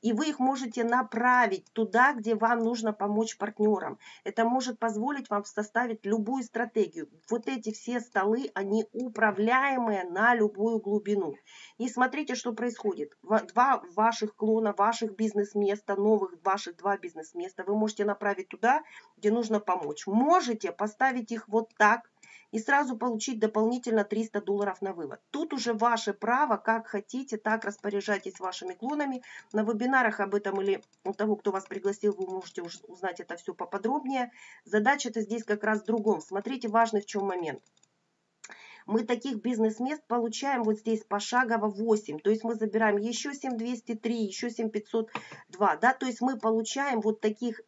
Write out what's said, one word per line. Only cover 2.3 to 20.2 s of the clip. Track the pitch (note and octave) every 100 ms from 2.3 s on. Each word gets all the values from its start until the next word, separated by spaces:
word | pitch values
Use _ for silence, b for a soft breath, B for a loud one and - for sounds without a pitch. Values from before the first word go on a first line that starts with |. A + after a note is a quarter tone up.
вам | A3 A3+ A#3
нужно | A3+ A#3+ A3
помочь | G#3+ G#3 G#3 A3 -
партнёрам. | G#3 - G#3+ G3+ E3 C3+ B B
Это | - A3 A3+
может | B3+ B3+ A3+
позволить | A3+ G#3 B3 C#4 A#3
вам | G3+
составить | G3+ - G#3+ A3+ B3 A3 G3
любую | A3 G#3 C4
стратегию. | A#3 A3+ A#3 A3+ F3+ E3+ D3+ _ -
Вот | A#3+ A#3
эти | C4 A3
все | G#3+ - A#3+
столы, | A#3 G3+ G3 A3+ C4+
они | - G3 G#3+ A3+
управляемые | - B3+ A3 A3 G3 G#3+ B3+ C#4 C4 A3+ G3+
на | F3+ F3 A3+
любую | A#3+ G#3+ G3 A3 A3+
глубину. | G3+ G#3 G3 G3+ E3 C#3 B B B B
И | B3
смотрите, | A#3+ B3+ D4 D4
что | B3+ A#3+
происходит. | A3 A#3+ A#3 G#3 F3+ - _
Ва-, | - A3 -
два | - C4 B3+ -
ваших | - A3 A3+ G#3+ -
клона, | G#3+ A3 A3
ваших | G#3 G#3 A3+ A3 G3+
бизнес-места, | A3 G3+ G3+ G#3 G3+ G#3 - G3
новых | G#3 G#3+ F#3+ F3
ваших | G3 G3 F3+ E3+
два | F#3+ G3
бизнес-места | F3+ D#3+ D#3 F3 F3+ - F#3
вы | G#3+
можете | G#3+ G#3 G#3
направить | G3+ G#3 G3 F#3+
туда, | - A3+ D4 B B B _
где | G#3
нужно | A3+ A3 G#3+
помочь. | G#3 F3+ D3 D3+ -
Можете | G#3